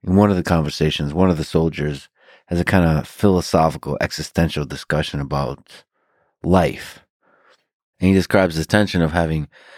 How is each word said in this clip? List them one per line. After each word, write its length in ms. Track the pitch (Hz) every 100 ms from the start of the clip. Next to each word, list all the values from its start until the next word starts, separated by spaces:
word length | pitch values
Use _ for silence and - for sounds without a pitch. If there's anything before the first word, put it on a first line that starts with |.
in 120 | 92 95
one 160 | 104
of 40 | 90
the 80 |
conversations, 720 | - 85 73 - 78 - 73
one 160 | 80 92
of 80 | 80
the 60 |
soldiers 680 | 78 80 80 73 73 69 - _ _ _ -
has 120 | 87
a 60 | 85
kind 200 | 95 82
of 220 | 78 -
philosophical, 920 | - 101 90 - 90 80 78 76 71
existential 640 | - - - - 82 76 69
discussion 540 | 71 - 78 76 73
about 640 | 69 69 65 71 _ - _ _ _ _ _ _
life. 560 | 85 92 78 - - - _ _ _ _ _ _ _ _ _ _
And 100 | 92
he 40 |
describes 440 | 95 85 101 92 80
the 80 | 78
tension 360 | 104 98 90
of 120 | 80
having 340 | 85 82 78 73 _ -